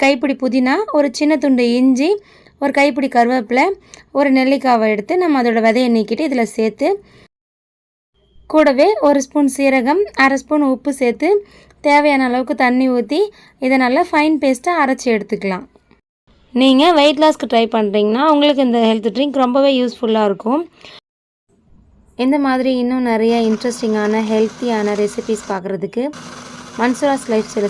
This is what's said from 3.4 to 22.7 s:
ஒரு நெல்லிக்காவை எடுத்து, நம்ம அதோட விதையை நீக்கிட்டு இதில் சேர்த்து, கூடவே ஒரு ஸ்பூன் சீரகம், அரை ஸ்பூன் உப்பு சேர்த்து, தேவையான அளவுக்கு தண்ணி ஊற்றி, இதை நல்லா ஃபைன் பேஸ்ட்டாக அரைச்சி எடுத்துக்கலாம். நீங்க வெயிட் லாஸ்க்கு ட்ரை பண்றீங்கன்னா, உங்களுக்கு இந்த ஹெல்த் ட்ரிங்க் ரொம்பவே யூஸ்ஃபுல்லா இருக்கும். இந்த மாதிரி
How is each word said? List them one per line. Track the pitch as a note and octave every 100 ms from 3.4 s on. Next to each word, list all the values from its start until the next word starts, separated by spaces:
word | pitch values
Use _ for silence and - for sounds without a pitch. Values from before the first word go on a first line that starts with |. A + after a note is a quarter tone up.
| G#3+ B3 E4+ G4 _ - _ C4+
ஒரு | C#4+ C4
நெல்லிக்காவை | C4 C#4 C4 A#3+ A3
எடுத்து, | G#3+ G3+ F4+
நம்ம | F4+ C#4
அதோட | A#3+ A3+ A3+
விதையை | A3+ B3 A3+
நீக்கிட்டு | G#3 A3+ D4+
இதில் | B3+ G#3+
சேர்த்து, | - A3 G#3+ D4+ G4+ - _ _ _ _ _ _ _ _ _ _ _ _ _ -
கூடவே | D#4 D4+ B3+ E4+ A4 C#4+
ஒரு | C#4+ C4
ஸ்பூன் | D4 C#4+ C#4
சீரகம், | C#4 C4 A#3+ E4 G#4 -
அரை | C4+ C4+
ஸ்பூன் | - D4+ C#4
உப்பு | C4 C#4+ C4+
சேர்த்து, | A#3+ A#3 D#4+ G#4 G4+ - _ _ D4
தேவையான | C#4+ D4 C#4 B3+
அளவுக்கு | B3 B3+ C4+
தண்ணி | B3+ B3+ C4 B3
ஊற்றி, | A#3 D4+ G#4 - - _ C4
இதை | C4
நல்லா | B3+ C4+ F4
ஃபைன் | D#4 D4+ D4+
பேஸ்ட்டாக | C#4 C4 F4+ F4
அரைச்சி | C4+ C4 B3+ A3
எடுத்துக்கலாம். | G3+ G3 G3 F#3 - _ _ _ _ _ _ _ _ B3
நீங்க | C4 C4 E4 D#4+
வெயிட் | D4 D4
லாஸ்க்கு | D#4 D4+ A#3
ட்ரை | A#3 A3+ A3+
பண்றீங்கன்னா, | G#3 G#3 G#3 A3+ D#4
உங்களுக்கு | D4 D4 C#4 B3+
இந்த | A#3 A3+
ஹெல்த் | A3 G#3+ G3+
ட்ரிங்க் | C#4+ C4+
ரொம்பவே | B3+ B3+ C#4 C4
யூஸ்ஃபுல்லா | B3 A#3+ A3+ A3 G#3
இருக்கும். | G3 A3 C#4+ E4+ _ - - _ _ _ _ _ _ _ - _ _ _ - B3+
இந்த | D4 C#4
மாதிரி | B3+ C4